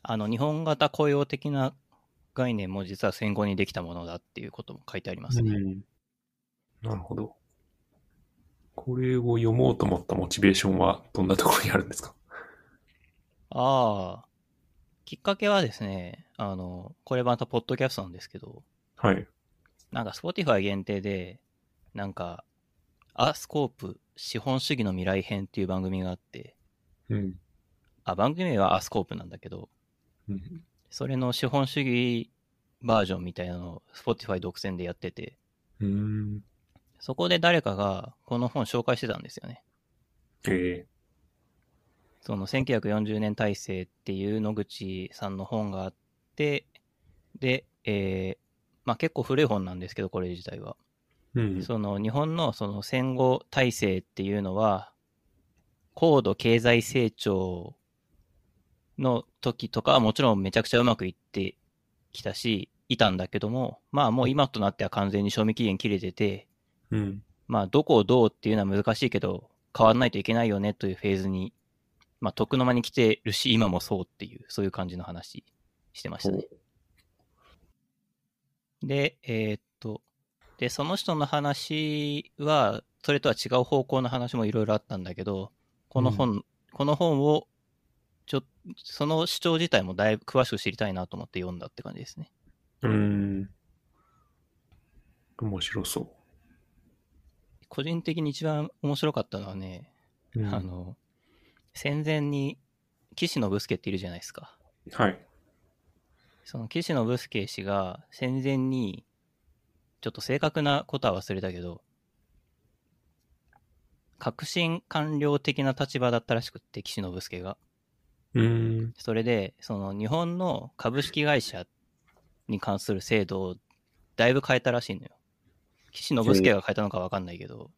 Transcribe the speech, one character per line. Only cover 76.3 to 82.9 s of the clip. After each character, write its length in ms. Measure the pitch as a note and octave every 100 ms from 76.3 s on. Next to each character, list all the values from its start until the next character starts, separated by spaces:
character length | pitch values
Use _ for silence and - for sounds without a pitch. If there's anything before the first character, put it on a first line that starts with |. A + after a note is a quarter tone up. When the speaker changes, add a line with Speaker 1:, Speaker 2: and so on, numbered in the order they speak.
Speaker 1:
ね。 160 | G2 -
Speaker 2:
ほ 80 | - _ _ _ _ _ _ _ _ _ _ _ _ _ _ _ _ _ _ _ _ _ _
う。 40 | C3+
Speaker 1:
で、 320 | C#3 C#3+ _
え 300 | - A2+ G#2+
ー 40 | G#2+
っ 40 | _ _
と、 200 | A2 G#2+ _ _ _ _ _ -
で、 120 | B2
そ 140 | -
の 120 | D3 F#3+
人 200 | - D#3+
の 100 | C#3+
話 1080 | D3 C#3+ C#3+ - D#3 D#3 D3+ D3 D3 - -
は、 440 | D3 D3+ A2 G#2+ _